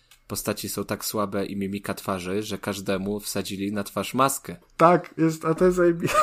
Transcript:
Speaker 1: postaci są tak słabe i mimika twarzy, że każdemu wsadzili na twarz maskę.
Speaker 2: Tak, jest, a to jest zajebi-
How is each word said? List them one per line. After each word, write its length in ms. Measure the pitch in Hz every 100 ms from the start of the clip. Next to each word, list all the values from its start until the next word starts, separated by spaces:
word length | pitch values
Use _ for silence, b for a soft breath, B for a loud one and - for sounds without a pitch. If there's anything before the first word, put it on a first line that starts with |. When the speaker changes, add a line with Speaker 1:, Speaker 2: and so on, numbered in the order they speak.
| b b -
Speaker 1:
postaci 420 | 104 - 104 104
są 140 | - 101
tak 200 | 104 -
słabe 400 | 110 101 101 98
i 100 | 98
mimika 360 | 98 101 -
twarzy, 500 | 95 - 95 90 98
że 140 | 107 98
każdemu 600 | - 98 98 98 95 104
wsadzili 520 | 101 104 95 98 98
na 120 | 104
twarz 300 | 98 - 95
maskę. 420 | 123 135 - - - _ -
Speaker 2:
Tak, 360 | 165 180 - -
jest, 280 | 160 160 160
a 80 |
to 120 | 160 185
jest 120 | 180
zajebi- 320 | 175 170 - 587